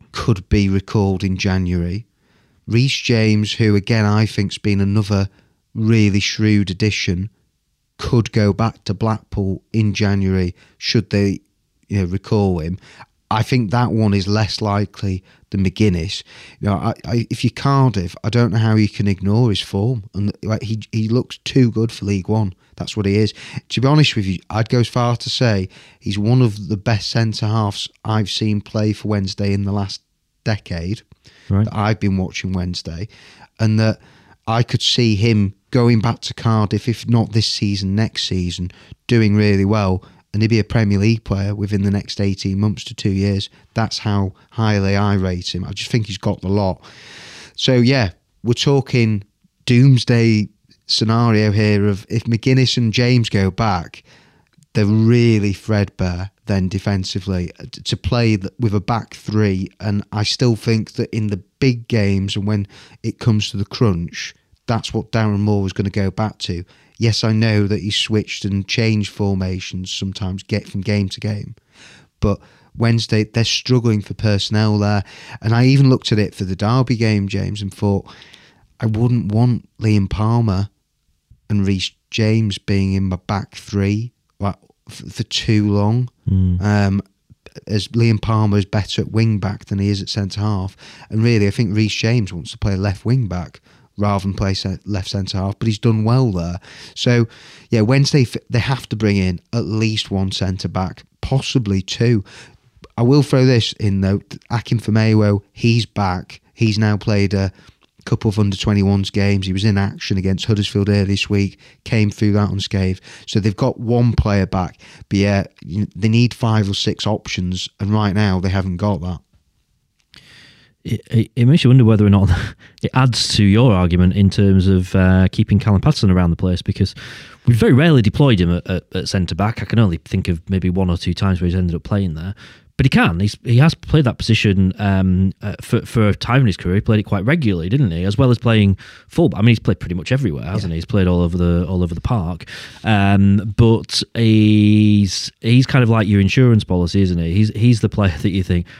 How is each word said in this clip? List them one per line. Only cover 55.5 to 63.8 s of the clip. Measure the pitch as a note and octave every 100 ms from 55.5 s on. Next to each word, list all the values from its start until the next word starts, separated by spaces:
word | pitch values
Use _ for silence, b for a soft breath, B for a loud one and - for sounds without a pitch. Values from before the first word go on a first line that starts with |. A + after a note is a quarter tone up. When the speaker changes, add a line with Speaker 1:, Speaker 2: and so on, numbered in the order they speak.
Speaker 1:
threadbare | F#2 - G#2+ G2 - F#2 F2 G2 _ -
then | G2 F#2
defensively, | G2 G#2+ G2 F#2+ G2+ G2 F2+ F2 -
uh, | -
t-, | -
to | - A#2
play | - A#2+ A#2 G#2
th-, | F#2+ -
with | A#2
a | G2+
back | F#2 A#2 -
three. | - - G#2+ G#2 F#2+ F#2+ _
And | G#2+ G#2 -
I | G#2+
still | G#2 - B2 A2
think | A#2 A2 -
that | - A#2 A2+
in | G#2+
the | G2 - -
big | C3+ A#2+ A#2
games | A2+ G2+ G2 G2 G#2
and | G2+
when | G#2 G2 B B B
it | A2 -
comes | A#2+ G#2+ -
to | G2
the | G2+
crunch, | -